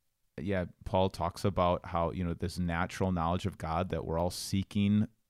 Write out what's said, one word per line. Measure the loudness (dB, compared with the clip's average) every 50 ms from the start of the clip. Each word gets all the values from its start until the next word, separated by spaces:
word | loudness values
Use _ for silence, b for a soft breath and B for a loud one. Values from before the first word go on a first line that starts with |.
| _ _ _ _ _ _ _ -6
yeah, | -2 0 0 0 -2 -2 -6 _ -6
Paul | 0 2 2 2 2
talks | 0 -2 -2 -2 -2 -2 -2
about | 0 2 2 4 4 2 0 -2
how, | -2 -2 0 0 0
you | 0 -2 -2
know, | -2 -2
this | -2 -4 -4 -2
natural | -2 -2 0 0 0 -2 -2 -2 -2 0 0
knowledge | 2 2 2 0 0 0 -2
of | -4 -6
God | -6 -4 -2 -2 -2 0 -2
that | -2 -4 -2
we're | -2 -2
all | 0 0 -2
seeking | -4 -6 -6 -2 -2 -2 -2 0 0 2 4 4 4 4 2 0 _ _ _